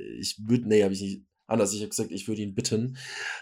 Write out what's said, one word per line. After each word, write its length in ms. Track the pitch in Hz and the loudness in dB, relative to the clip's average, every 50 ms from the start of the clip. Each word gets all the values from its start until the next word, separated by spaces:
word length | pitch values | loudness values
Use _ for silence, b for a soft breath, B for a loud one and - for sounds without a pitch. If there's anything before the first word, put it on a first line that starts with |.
| - 107 57 58 | -10 -10 -10 -8
ich 160 | 98 - - - 107 | -6 -6 -6 -6 0
würd“, 200 | 107 120 127 110 | 2 2 4 6
nee, 180 | 107 107 107 101 | 6 8 8 8
hab 80 | 95 98 | 6 4
ich 80 | 95 | 0
nicht, 220 | 98 98 98 98 - _ _ _ _ | -4 -6 -6 -8 -12 _ _ _ _
anders, 260 | - - 117 104 95 104 | 0 2 2 2 2 0
ich 100 | 104 107 | -2 -4
hab 80 | 104 | -4
gesagt, 220 | - - 110 - 87 | -2 -2 -2 -2 -4
„Ich 160 | 95 - - | -6 -4 -4
würde 140 | 110 104 104 | -4 -4 -4
ihn 120 | 101 95 | -4 -4
bitten, 420 | 113 113 - - 107 120 127 131 B B B B B B B B B | -4 -2 0 0 0 0 -2 -4 B B B B B B B B B